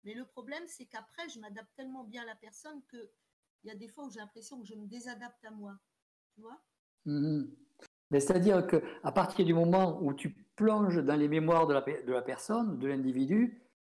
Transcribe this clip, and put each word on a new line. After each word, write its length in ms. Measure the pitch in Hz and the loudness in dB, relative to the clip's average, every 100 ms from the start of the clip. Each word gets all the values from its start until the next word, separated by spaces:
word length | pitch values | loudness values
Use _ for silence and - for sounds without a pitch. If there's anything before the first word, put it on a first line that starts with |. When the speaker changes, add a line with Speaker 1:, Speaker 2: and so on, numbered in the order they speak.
Speaker 1:
Mais 100 | 202 | -14
le 100 | 226 | -14
problème, 380 | 254 - 226 294 339 | -14 -16 -14 -12 -14
c'est 200 | - 247 | -18 -16
qu'après, 420 | 226 220 - 339 | -18 -16 -16 -14
je 120 | 233 | -14
m'adapte 300 | 214 202 208 - | -16 -16 -18 -16
tellement 280 | 262 262 | -14 -14
bien 180 | 226 240 | -14 -14
à 40 | 233 | -14
la 100 | 214 | -16
personne 440 | 220 - 302 294 _ | -20 -20 -18 -18 _
que 220 | 240 208 _ _ _ _ _ | -18 -18 _ _ _ _ _
il 40 | 214 | -18
y 20 | |
a 60 | 202 | -16
des 100 | 220 | -16
fois 200 | 247 277 | -14 -14
où 40 | |
j'ai 80 | 220 | -14
l'impression 420 | 208 226 220 269 | -16 -16 -18 -16
que 60 | 202 | -14
je 80 | |
me 120 | 220 208 | -14 -12
désadapte 580 | 240 240 233 240 _ | -12 -12 -12 -14 _
à 80 | 220 | -18
moi, 260 | 220 202 196 _ _ _ _ _ | -16 -16 -16 _ _ _ _ _
tu 60 | _ | _
vois ? 200 | 220 277 _ _ _ _ - | -20 -20 _ _ _ _ -6
Speaker 2:
Mhm. 420 | 147 143 151 139 - _ _ - _ _ | -2 -2 -2 -6 -14 _ _ -20 _ _
Mais 80 | 143 | 0
c'est-à-dire 480 | 139 185 185 185 175 | 2 4 6 4 4
que 160 | 160 - - | 2 0 -6
à 80 | - | -2
partir 320 | 196 170 - | 0 0 2
du 100 | 170 | 4
moment 480 | 165 170 185 185 165 | 6 6 6 4 2
où 120 | 151 | -2
tu 320 | 139 - - - - | -2 -6 -8 -20 2
plonges 480 | 214 214 202 170 | 4 4 4 4
dans 100 | 139 | 4
les 140 | 151 147 | 4 4
mémoires 400 | 156 160 165 160 | 2 4 4 6
de 60 | |
la 80 | 139 | 4
pe-, 220 | 135 147 | 2 -4
de 80 | 123 | -2
la 100 | 127 | -2
personne, 560 | 127 131 - 220 226 139 | -2 -8 -2 -2 0 -2
de 80 | 135 | -2
l'individu, 760 | 139 131 127 135 208 240 - _ _ | 0 0 0 2 4 4 0 _ _